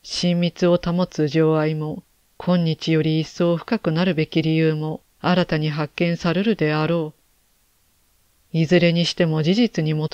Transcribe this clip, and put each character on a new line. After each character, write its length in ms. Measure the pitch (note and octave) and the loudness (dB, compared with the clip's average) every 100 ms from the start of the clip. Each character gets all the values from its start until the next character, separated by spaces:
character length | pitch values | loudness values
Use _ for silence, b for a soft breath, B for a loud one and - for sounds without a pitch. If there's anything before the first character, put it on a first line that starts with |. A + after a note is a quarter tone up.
親 380 | - - F3+ F3 | -12 -4 0 0
密 280 | F3 - F3+ | -2 0 2
を 80 | F3 | 2
保 300 | F3 F3 F3+ | 0 -2 -2
つ 200 | - D3+ | -2 0
情 320 | D#3 D#3 D#3 | 2 2 2
愛 160 | D#3 | 0
も、 300 | D#3 D#3 F3+ - _ _ - | -4 -6 -10 -14 _ _ -8
今 240 | - F3+ | -2 0
日 300 | E3 D#3 - | 0 -2 0
よ 100 | D#3+ | 0
り 180 | D#3 D#3 | 2 0
一 80 | D#3 | -2
層 280 | - F3 E3+ | -2 0 -2
深 220 | - A3+ | -2 -4
く 120 | - | -2
な 140 | D#3+ | 0
る 100 | F#3 | 0
べ 120 | D#3 D#3 | 0 -2
き 160 | E3 | 0
理 140 | D#3 D#3+ | 0 2
由 180 | D#3+ | 2
も、 260 | D#3 D#3 D#3 _ _ | 0 -4 -8 _ _
新 260 | - F3+ F3 | 0 0 0
た 120 | D#3 | -2
に 120 | D#3 | -2
発 240 | D3 D3+ - | -4 -6 -2
見 200 | E3+ E3 | -2 -2
さ 160 | F3 | -2
れ 120 | E3+ | 0
る 100 | G#3 | 0
で 180 | G3+ D3+ | 0 0
あ 140 | D3+ D#3 | 0 0
ろ 280 | E3+ D#3 - _ _ _ _ _ _ _ _ _ _ _ _ _ | -2 -4 -10 _ _ _ _ _ _ _ _ _ _ _ _ _
う。 60 | D#3+ | -2
い 80 | D#3+ | 2
ず 120 | F3+ | 4
れ 140 | E3+ | 4
に 120 | E3+ | 2
し 100 | E3+ | -2
て 120 | - E3+ | 0 0
も 160 | D#3 | 2
事 120 | D3+ | 2
実 300 | G3+ A#3 - | 2 0 0
に 60 | D#3 | -2
基 20 | D#3 D#3 | -2 -2